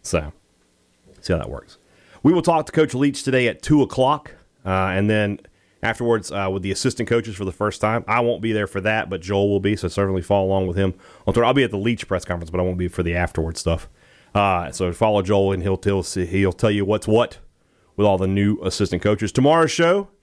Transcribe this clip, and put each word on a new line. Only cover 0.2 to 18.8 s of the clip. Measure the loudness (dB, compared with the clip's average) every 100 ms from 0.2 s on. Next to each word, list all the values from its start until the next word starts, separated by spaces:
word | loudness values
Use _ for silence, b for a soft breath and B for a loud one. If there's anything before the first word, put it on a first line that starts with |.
| -4 -14 _ _ _ _ _ _ _ -14
see | -4
how | -2
that | -2
works. | -12 -14 -20 b b b b
We | 4
will | 4
talk | 4 2 2
to |
Coach | 0 0
Leach | 2 0 0
today | 0 2 2
at | -2
two | 2 4
o'clock, | 4 2 0 0 -6 -20 _ _
uh, | -2
and | 0 0 0 2
then | 0 0 -4 -14 _ _ _
afterwards, | -6 -2 0 0 -2
uh, | -4 -4
with | -2
the | -4
assistant | -2 -4 -4 -2
coaches | -2 -2
for | -8
the | -8
first | -4 -4 -2
time. | -2 -2 -2
I | 0
won't | 0 -2
be | -2
there | -2 -2
for | -2
that, | -2 -2 -4
but | -8
Joel | -2 0 2
will | 2
be, | 0
so | 0 -2
certainly | -2 -2 -2
follow | 0 0 2
along | 0 0
with | 0
him | -2 -2 b b
on | -2
Twitter. | 2
I'll | 2
be | 2
at | 0
the | 0
Leach | -2 -4 -4
press | -4
conference, | -4 -8 -4
but | -2
I |
won't | -2 -2
be | -4
for | -4
the | -2
afterward | -2 -2 -2 -4 -4
stuff. | -2 -2 -6 b b b b
Uh, | 0 0 0 -4
so | -4 -4
follow | 0 2 2
Joel, | 2 2 2
and | 0
he'll | -2 -2
tell, | 0 -2
he'll | -2 -6 -2 0 0
tell | 2 0
you | 0
what's | 0 -2 2
what | 2 2 -4 -20 _ _ _ _ 0
with | 2
all | 4
the | 2
new | 2 2 0
assistant | -4 -2